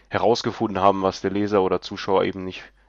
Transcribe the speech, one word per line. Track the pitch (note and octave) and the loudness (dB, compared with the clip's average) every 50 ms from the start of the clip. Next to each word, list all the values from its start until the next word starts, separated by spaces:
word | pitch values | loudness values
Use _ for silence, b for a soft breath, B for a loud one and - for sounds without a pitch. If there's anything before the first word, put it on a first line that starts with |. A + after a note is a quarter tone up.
| b b | b b
herausgefunden | - G2+ F#2 G#2 A#2+ - - A#2+ G2+ - A2+ G#2+ G2 F#2+ | -4 0 2 2 2 2 0 -6 -4 -2 -4 -4 -2 2
haben, | F#2 G2+ G2 F#2+ F#2+ | 4 4 4 4 2
was | F#2+ F#2 - | 0 0 0
der | - F#2+ | -4 -2
Leser | F#2 G2+ G#2 G2+ G#2 G2+ F#2 | -2 -2 -2 2 2 2 2
oder | F#2 F#2 F2+ - | 2 0 -2 -4
Zuschauer | - G2+ F#2+ - - F#2+ F#2+ F#2+ | -6 -12 -8 -2 0 2 2 2
eben | F#2+ F#2 G2 F#2 | 0 -2 -6 -10
nicht | F#2 F#2 - - - _ _ _ | -10 -12 -12 -16 -20 _ _ _